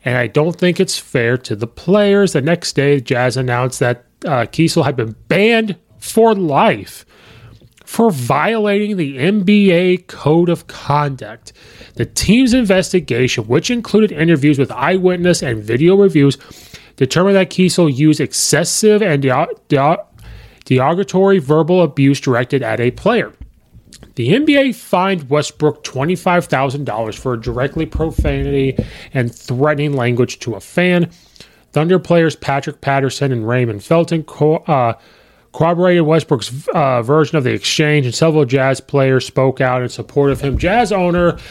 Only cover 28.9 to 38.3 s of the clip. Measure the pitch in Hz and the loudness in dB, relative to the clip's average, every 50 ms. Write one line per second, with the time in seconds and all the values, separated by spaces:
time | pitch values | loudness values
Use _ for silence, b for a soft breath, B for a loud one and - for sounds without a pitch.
28.9 | B B B B - 135 120 117 - - - - 123 123 139 151 151 143 147 151 | B B B B -4 -4 -4 -4 -6 -12 -10 -8 -2 0 0 0 2 0 -2 -2
29.9 | 143 131 117 123 120 117 123 - - _ - 123 107 98 - - - 175 180 180 | -2 -2 0 0 0 0 -2 -2 -4 _ -10 -10 -10 -10 -14 -6 -2 -2 0 2
30.9 | 180 175 170 170 B B B B B B B B B B B B - 147 156 170 | 2 0 0 -2 B B B B B B B B B B B B -2 -2 0 2
31.9 | 185 175 - - 170 170 165 156 - _ - - 135 139 - 156 139 _ - 143 | 0 0 2 2 2 2 2 2 -2 _ -6 -4 -4 -4 -4 -8 -14 _ -2 -2
32.9 | 139 139 135 131 - - 143 139 127 117 107 113 120 127 123 117 104 101 - - | 0 0 0 -2 -2 -2 -2 -2 -2 -2 -2 -2 0 0 0 -2 -4 -8 -2 0
33.9 | 165 165 165 - 170 160 151 - - - 147 151 156 - - - 156 131 123 117 | 0 2 2 0 -2 -6 -6 -8 -4 0 2 2 2 0 0 0 0 2 2 0
34.9 | 110 b b b b b b b b b b b _ - 156 165 175 165 180 185 | -2 b b b b b b b b b b b _ -2 0 0 2 2 2 2
35.9 | 175 170 160 147 160 160 147 - 151 120 - - 120 139 - - 415 175 147 135 | 4 2 2 2 2 0 2 0 -2 -2 -2 -8 -12 -10 -8 -4 -2 0 0 2
36.9 | 127 120 110 117 147 160 151 - - 156 123 123 113 104 - - - - 156 151 | 0 0 0 2 2 2 2 2 0 -2 0 0 -4 -2 -4 -4 -2 0 0 2
37.9 | 151 147 135 123 113 - 165 165 | 2 0 0 -2 -2 0 0 2